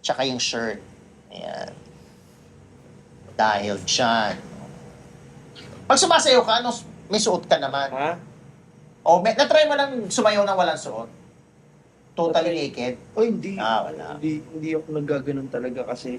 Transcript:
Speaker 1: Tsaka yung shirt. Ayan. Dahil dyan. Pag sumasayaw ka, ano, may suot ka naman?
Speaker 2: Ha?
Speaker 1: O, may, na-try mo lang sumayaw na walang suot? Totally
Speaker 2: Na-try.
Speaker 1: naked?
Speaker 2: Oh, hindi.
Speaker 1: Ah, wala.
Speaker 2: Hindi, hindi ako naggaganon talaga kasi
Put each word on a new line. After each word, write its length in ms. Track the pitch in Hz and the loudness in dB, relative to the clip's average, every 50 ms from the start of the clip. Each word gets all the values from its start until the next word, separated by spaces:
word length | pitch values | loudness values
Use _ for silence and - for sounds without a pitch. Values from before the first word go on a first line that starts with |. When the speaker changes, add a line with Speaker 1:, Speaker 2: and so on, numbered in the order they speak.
| - | -2
Speaker 1:
Tsaka 240 | - 135 - 135 | -4 -2 0 -2
yung 80 | 135 127 | -2 -2
shirt. 480 | 120 - - - 117 117 110 104 104 - - - - - - - - - - | -2 -4 -4 -2 -4 -4 -4 -6 -8 -14 -20 -20 -20 -20 -20 -20 -20 -20 -20
Ayan. 400 | 92 92 85 82 82 - - - - - - - - - - - - - - - - - - - - - - - - - - - - - - - - - - - - - | -18 -14 -12 -12 -10 -10 -10 -12 -14 -18 -20 -20 -20 -20 -20 -20 -20 -20 -20 -20 -20 -20 -20 -20 -20 -20 -20 -20 -20 -20 -20 -20 -20 -20 -20 -20 -20 -20 -20 -12 0 2
Dahil 400 | 110 107 104 101 104 104 101 95 | 2 2 2 0 0 -2 -4 -4
dyan. 560 | 95 - - - 127 117 117 113 107 101 92 - - - - - - - - - - - - - - - - - - - - - - - - - - - - - - | -2 -2 0 2 2 2 2 2 0 0 -4 -6 -10 -16 -18 -16 -18 -18 -18 -20 -20 -20 -20 -20 -20 -20 -20 -20 -20 -20 -20 -20 -20 -20 -20 -20 -18 -18 -18 -18 0
Pag 80 | - 277 | 2 2
sumasayaw 480 | 277 - 339 330 320 - 294 254 247 240 | 2 4 4 4 4 6 6 4 4 4
ka, 160 | 226 220 240 | 4 0 0
ano, 160 | 247 247 226 - - - - - - | 0 -2 -6 -6 -12 -16 -20 -20 -8
may 160 | - 196 214 | -4 -2 0
suot 240 | - 220 180 170 - | 2 2 0 0 2
ka 100 | - 170 | 2 2
naman? 320 | 156 143 135 135 139 139 | 2 2 -2 -2 -2 -2
Speaker 2:
Ha? 300 | 135 131 131 143 160 175 175 - - - - - - - - - - - - - - - - - | -2 -2 -2 -2 -2 -4 -6 -12 -20 -20 -20 -20 -20 -20 -20 -20 -20 -20 -20 -20 -20 -20 -2 4
Speaker 1:
O, 160 | 151 170 180 | 6 6 6
may, 100 | 185 226 | 6 2
na-try 320 | 220 233 294 - 311 311 302 | 4 4 4 6 6 6 6
mo 140 | 302 285 | 6 4
lang 320 | 285 277 277 262 240 208 180 | 0 0 0 -2 -6 -6 -4
sumayaw 320 | - - 214 214 208 202 | -2 2 2 4 4 4
na 160 | 202 196 196 | 2 2 2
walang 180 | 185 175 165 156 | 2 2 2 0
suot? 320 | - - - 107 110 117 - - - - - - - - _ _ - - - _ - _ _ _ _ _ - - | -4 -6 -10 -10 -10 -10 -12 -16 -20 -20 -20 -20 -20 -20 _ _ -20 -20 -20 _ -20 _ _ _ _ _ -10 -2
Totally 320 | - 170 165 160 170 165 170 | -2 0 2 2 2 2 2
Speaker 2:
Na-try. 100 | 170 160 143 | 0 -2 -4
Speaker 1:
naked? 280 | 139 - 127 120 123 123 - - - - | -4 -4 -4 -4 -4 -4 -6 -12 -8 0
Speaker 2:
Oh, 80 | 220 | 0
hindi. 320 | 226 240 208 175 156 196 196 | 2 2 2 -2 -4 -8 -6
Speaker 1:
Ah, 300 | 190 208 220 226 214 170 | -2 0 2 2 0 0
wala. 320 | 156 160 156 156 160 156 | -2 -8 -10 -12 -12 -10
Speaker 2:
Hindi, 240 | 147 151 156 156 151 - - | -4 -4 -4 -4 -4 -8 -10
hindi 200 | 160 160 156 160 160 | -12 -8 -6 -4 -4
ako 140 | 156 156 - | -4 -4 -4
naggaganon 560 | 151 151 147 143 147 139 131 143 139 139 135 | -4 -4 -2 -2 -2 -2 -2 -4 -6 -6 -6
talaga 380 | 131 - - 123 127 120 131 120 | -6 -6 -6 -6 -6 -6 -6 -6
kasi 320 | 107 120 - - 127 123 | -8 -8 -8 -8 -10 -10